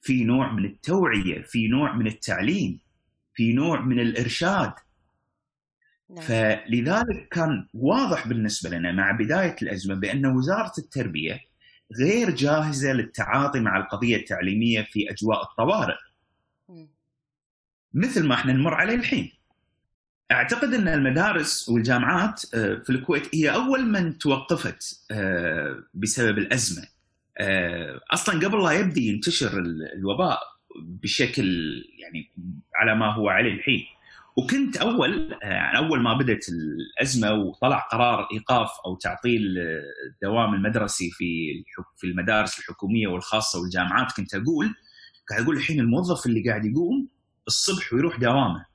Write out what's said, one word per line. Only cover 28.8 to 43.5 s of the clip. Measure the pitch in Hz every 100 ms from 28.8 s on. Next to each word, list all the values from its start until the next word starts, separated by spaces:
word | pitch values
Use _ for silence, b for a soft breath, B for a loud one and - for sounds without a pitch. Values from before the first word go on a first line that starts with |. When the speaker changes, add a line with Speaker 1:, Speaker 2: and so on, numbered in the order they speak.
| 196 147 113
Speaker 1:
ينتشر | 104 107 - 123 101
ال-، | 85 80 78
الوباء | - 98 101 180 131 - _ _ -
بشكل | 80 90 101 - 127 131 101 90 80 60 - -
يعني | 85 85 71 - 90 82 - -
على | 110 110
ما | 107
هو | 110 104
عليه | 95 117
الحين. | 98 - 123 - - B B B -
وكنت | 127 277 277 -
أول، | 208 240 131 - 311 -
آه، | 104
يعني | 95 87 117
أول | 160 147
ما | 120
بدت | 113 131 110 -
الأزمة | 85 78 73 - - 131 131 107
وطلع | 107 95 - 127 139
قرار | - 113 120 110 98
إيقاف | 107 - 123 110 - 92
أو | 92
تعطيل، | 95 90 123 117 104 92
آه، | 85 80 71 - 67
الدوام | - 98 113 110
المدرسي | 101 101 113 104 - 87
في | - 87 85 78
الحك-، | 73 - - 90 _
في | 92
المدارس | 90 90 107 98 -
الحكومية | - 87 98 113 107
والخاصة | 90 - 110 107